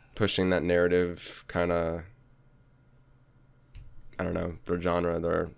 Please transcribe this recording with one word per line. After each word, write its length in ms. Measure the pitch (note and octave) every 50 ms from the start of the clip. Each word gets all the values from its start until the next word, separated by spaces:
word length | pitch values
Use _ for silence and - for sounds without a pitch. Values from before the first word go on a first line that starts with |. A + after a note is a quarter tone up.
| - - -
pushing 360 | - A2 F#2+ - - F#2 F#2
that 120 | F2+ E2+
narrative 840 | D2 F2 F2 F2 F2+ F2 F2 F2+ F2+ F2 F2 - - - - - - -
kinda, 560 | - F2 F2 F2 F2 E2+ E2+ E2 E2 E2+ E2 F#2 - - - - - _ - - - - - _ _ _ _ _ - - - _ - - _ _ - - - - - _ _ _ - - - - - - - - - -
I 60 | F2+
don't 100 | F2 F2
know, 240 | E2+ E2+ E2+ E2+ - -
their 120 | - F2+ F2
genre, 400 | E2+ F2+ F2 F2 F2 E2+ E2+ E2+
their, 320 | E2 E2+ E2+ E2+ E2+ - -